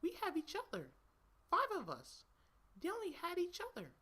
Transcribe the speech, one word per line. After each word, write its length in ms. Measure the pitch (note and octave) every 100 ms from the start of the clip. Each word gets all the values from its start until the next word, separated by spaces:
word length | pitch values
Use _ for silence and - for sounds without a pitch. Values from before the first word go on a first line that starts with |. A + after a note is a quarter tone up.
We 140 | E4+ A#4
have 140 | G4+ D#4+
each 180 | D#4 G4+
other. 360 | C5 F#3+ C3+ - - _ _ _ _
Five 300 | F#4+ C5 G4+
of 80 | F#3
us. 360 | B2+ - - - - _ _ _ -
They 100 | D#4+
only 220 | A4+ G#4
had 260 | C#4+ E4+ F4+
each 220 | F4 -
other 320 | A#4 F4+ D#3+ -